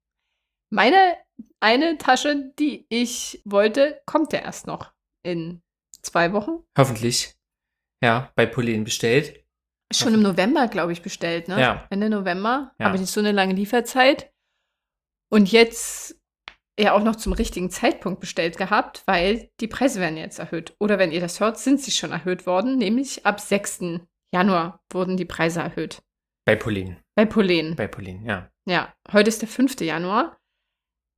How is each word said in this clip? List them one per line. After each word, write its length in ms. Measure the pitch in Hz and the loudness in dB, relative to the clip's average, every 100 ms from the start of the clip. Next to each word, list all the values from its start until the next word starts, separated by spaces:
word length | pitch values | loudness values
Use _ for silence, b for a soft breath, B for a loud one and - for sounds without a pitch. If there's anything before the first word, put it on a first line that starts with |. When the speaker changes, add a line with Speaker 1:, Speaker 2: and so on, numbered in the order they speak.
| _ _ _ _ _ _ - | _ _ _ _ _ _ -6
Speaker 1:
Meine 260 | 214 214 381 370 330 _ - - - | 2 6 6 6 2 _ -20 -18 0
eine 400 | 208 247 330 311 | 2 4 2 0
Tasche, 520 | - 254 294 294 269 - | 2 2 2 -2 -4 -4
die 300 | 294 220 - | -2 -4 -4
ich 540 | 233 240 - - - 202 | -2 -2 -4 -10 -12 -2
wollte, 560 | 202 214 247 294 294 - | 2 4 4 2 0 -4
kommt 260 | 302 311 | -2 0
ja 60 | - | -4
erst 260 | - - - | -6 -12 -12
noch 260 | 156 - _ _ _ | -12 -14 _ _ _
in 400 | 175 175 165 175 _ _ _ - | -8 -6 -8 -14 _ _ _ -18
zwei 320 | - 170 170 | -4 0 2
Wochen. 300 | 202 208 330 - - | 0 -2 -8 -4 2
Speaker 2:
Hoffentlich. 600 | 131 113 117 123 - _ _ _ _ _ _ - | 2 2 -2 -2 -6 _ _ _ _ _ _ -2
Ja, 300 | 120 113 131 - | 0 0 -2 0
bei 120 | 113 | 0
Pauline 360 | 127 120 110 110 | 0 -2 -2 -2
bestellt. 580 | - 117 127 151 - _ _ _ _ - | -2 2 2 0 -14 _ _ _ _ -6
Speaker 1:
Schon 220 | - 254 220 | -2 2 4
im 80 | |
November, 440 | 202 190 190 311 233 | 4 2 2 2 0
glaub 220 | 202 170 | 0 -4
ich, 140 | 170 | -4
bestellt, 440 | 196 - 170 170 170 | -8 -6 -4 -4 -4
ne? 140 | 180 | 0
Speaker 2:
Ja. 240 | 127 131 - | 0 0 -4
Speaker 1:
Ende 180 | 196 214 | -2 -2
November. 640 | 214 190 175 214 262 269 - | -2 -2 -2 -2 -2 -4 -2
Speaker 2:
Ja. 80 | 214 | -2
Speaker 1:
Habe 80 | 190 | 0
ich 60 | |
nicht 120 | 185 | -2
so 60 | - | -2
eine 120 | 208 | 0
lange 200 | 202 190 | 2 2
Lieferzeit. 800 | 190 202 247 233 262 254 302 - _ _ _ _ _ _ _ _ _ - | 0 0 -2 0 4 4 4 -2 _ _ _ _ _ _ _ _ _ 0
Und 220 | 214 190 | 4 6
jetzt 680 | 226 226 - - - - - _ _ - _ _ - | 6 6 2 -10 -10 -14 -20 _ _ -20 _ _ 0
ja 140 | 208 | 4
auch 100 | 185 | 4
noch 120 | 214 220 | 2 0
zum 160 | 196 | -2
richtigen 360 | 185 226 - 180 | -2 -2 -4 -6
Zeitpunkt 500 | - 240 - 185 185 | -2 -2 0 -6 -8
bestellt 380 | 170 - 170 - | -8 -4 -4 -2
gehabt, 460 | 185 214 - - - | 0 0 -2 -6 -2
weil 440 | 185 185 226 - - | 0 2 -2 -6 -10
die 60 | 220 | -8
Preise 320 | - 262 214 | 0 0 0
werden 160 | 170 156 | -4 -4
jetzt 220 | 165 - | -10 -12
erhöht. 360 | 160 165 165 - | -8 -8 -10 -4
Oder 200 | 202 196 | 0 2
wenn 120 | 185 | 2
ihr 100 | 165 | 0
das 180 | 175 - | -4 -2
hört, 180 | 214 220 | -2 0
sind 220 | 262 277 | 2 2
sie 120 | - | 2
schon 200 | - 175 | -4 -4
erhöht 340 | 160 185 180 - | -6 -4 -4 0
worden, 320 | 180 247 262 | 0 0 0
nämlich 480 | 196 233 269 - 202 | 2 0 -2 -2 -2
ab 140 | 208 | -2
sechsten 680 | - 202 202 - 175 170 - _ - | -2 -2 -2 -8 -8 -8 -12 _ -4
Januar 500 | 180 196 180 170 - - | 2 4 2 -2 -10 -8
wurden 240 | 180 185 185 | -4 -2 -2
die 60 | 170 | -4
Preise 360 | - 165 165 | -2 0 0
erhöht. 400 | 160 165 156 - _ _ _ _ - | -6 -6 -8 -12 _ _ _ _ 0
Speaker 2:
Bei 100 | 110 | 0
Pauline. 420 | 113 101 92 87 _ - | 0 -4 -6 -12 _ 0
Speaker 1:
Bei 100 | 214 | 2
Pauline. 500 | 214 190 175 156 170 | 2 2 2 0 -6
Speaker 2:
Bei 120 | 104 | -6
Pauline, 400 | - 95 92 113 | -8 -12 -10 -6
ja. 240 | 98 90 _ - | -6 -8 _ -4
Speaker 1:
Ja, 260 | 170 - _ - | -2 -4 _ 0
heute 160 | 208 208 | 4 4
ist 120 | 220 | 0
der 60 | 220 | -6
fünfte 380 | - 262 - 165 | 0 0 0 -4
Januar, 520 | 156 180 214 320 - _ _ _ _ _ _ _ | -4 -2 -2 -2 -6 _ _ _ _ _ _ _